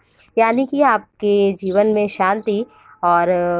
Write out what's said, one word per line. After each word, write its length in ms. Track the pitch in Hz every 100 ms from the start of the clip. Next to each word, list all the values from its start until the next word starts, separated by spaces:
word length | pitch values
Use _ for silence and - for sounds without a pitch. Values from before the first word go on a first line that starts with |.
| _ _ _ -
यानी 280 | 226 233 262
कि 160 | 277
आपके 680 | 285 214 214 _ 208 202 196
जीवन 340 | 185 190 185 214
में 200 | 214 208
शांति 560 | - 190 208 214 202 240 _ - -
और 260 | 175 175 175 180 175 175